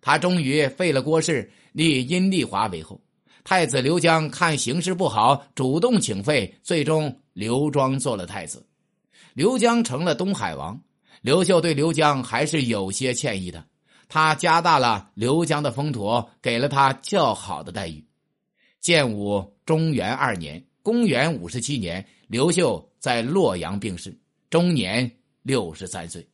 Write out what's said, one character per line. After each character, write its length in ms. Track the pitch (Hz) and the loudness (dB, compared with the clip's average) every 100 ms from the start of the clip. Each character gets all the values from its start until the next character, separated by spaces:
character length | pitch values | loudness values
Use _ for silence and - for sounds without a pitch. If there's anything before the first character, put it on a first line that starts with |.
他 180 | - 151 | 2 2
终 240 | 180 180 | 2 0
于 240 | 135 147 147 | 2 2 0
废 240 | 165 180 | 0 0
了 100 | 135 | 0
郭 200 | 131 160 | 2 2
氏， 280 | 160 147 101 _ _ | 2 -2 -4 _ _
立 320 | - 160 135 | 0 2 2
阴 240 | 127 180 190 | 0 0 2
丽 160 | 190 | 2
华 220 | 120 98 107 | 0 -2 -2
为 160 | 87 | -4
后。 180 | 78 - _ _ _ _ | -12 -18 _ _ _ _
太 200 | - 185 | 0 2
子 160 | 160 135 | 2 0
刘 200 | 127 170 | 2 2
江 280 | 165 160 156 | 4 2 0
看 300 | - 170 147 | 0 0 0
形 240 | - 151 | -2 -2
势 100 | 170 | -2
不 160 | 180 175 | 0 0
好， 380 | 107 113 139 - | 4 4 4 0
主 240 | - 131 151 | -4 -2 2
动 220 | 233 226 | 2 2
请 200 | - 98 | 0 -4
废， 320 | 101 147 98 - | 0 0 -2 -10
最 180 | - 170 | -4 -2
终 380 | 139 156 151 127 _ | 2 0 -2 -6 _
刘 360 | - 107 123 147 | -8 -2 0 0
庄 260 | 143 131 135 | 0 0 0
做 200 | 135 110 | -2 -6
了 100 | 87 | -6
太 180 | 101 82 | -10 -12
子。 200 | - _ _ _ _ _ _ - | -14 _ _ _ _ _ _ -20
刘 240 | - 170 254 | 0 0 2
江 280 | 233 233 | 2 2
成 200 | 233 131 | 0 -2
了 80 | 175 | -2
东 220 | 147 185 | -2 -2
海 220 | - 95 73 | -2 -4 -6
王， 240 | 73 - _ _ _ _ | -10 -12 _ _ _ _
刘 240 | 117 156 | 0 2
秀 160 | 175 180 | 4 4
对 120 | 165 | 2
刘 200 | 147 160 | 0 0
江 320 | 156 151 139 | 2 2 2
还 200 | 120 117 | -2 -2
是 200 | 147 160 | -2 0
有 260 | 127 107 95 | 0 -2 -4
些 240 | 101 131 | -4 -4
歉 260 | 120 139 101 | -2 -4 -4
意 80 | 90 | -8
的。 160 | 82 - _ _ _ _ | -12 -18 _ _ _ _
他 280 | 156 156 156 | 0 2 2
加 240 | 175 156 | 4 4
大 180 | 151 151 | 4 4
了 320 | 123 107 - | 4 0 -4
刘 300 | - 113 151 | -4 0 0
江 160 | 165 151 | 0 0
的 120 | 147 | -2
封 180 | 117 151 | -2 -4
土， 340 | 120 101 120 117 _ | -4 0 0 -2 _
给 200 | - 117 | -4 -2
了 80 | 139 | 0
他 240 | 143 135 135 | 4 2 2
较 320 | - 202 143 | -2 2 2
好 260 | 101 - 82 | 0 -6 -10
的 120 | 80 | -8
待 160 | 87 90 | -8 -8
遇。 160 | 78 - _ _ _ _ _ _ _ | -10 -20 _ _ _ _ _ _ _
建 320 | - 170 135 | 2 2 2
武 320 | 104 101 101 95 _ | -2 -2 -2 -4 _
中 260 | - 160 160 | -2 0 2
元 240 | 135 92 | 0 -2
二 220 | 131 139 98 | -2 -2 -2
年， 280 | 78 78 - _ | -8 -12 -18 _
公 240 | - 233 | -2 2
元 300 | 226 123 151 | 2 2 0
五 140 | 143 85 | -2 -6
十 120 | 123 | -8
七 160 | 117 143 | -4 -4
年， 300 | 90 87 98 _ _ | -4 -8 -12 _ _
刘 240 | 110 151 | 0 0
秀 360 | 175 160 90 - _ | 2 0 0 -8 _
在 200 | - 120 | -2 -2
洛 360 | 117 180 156 92 | 0 2 2 0
阳 220 | 85 98 | -4 -6
病 180 | 107 90 | -6 -8
逝， 180 | - - _ _ _ | -12 -18 _ _ _
终 240 | 160 175 | 2 2
年 380 | 160 92 110 123 - _ _ | 2 0 -2 -2 -6 _ _
六 320 | - 135 90 | -2 -2 -2
十 140 | 78 92 | -8 -12
三 200 | 92 82 | -10 -12
岁。 160 | 85 82 | -14 -18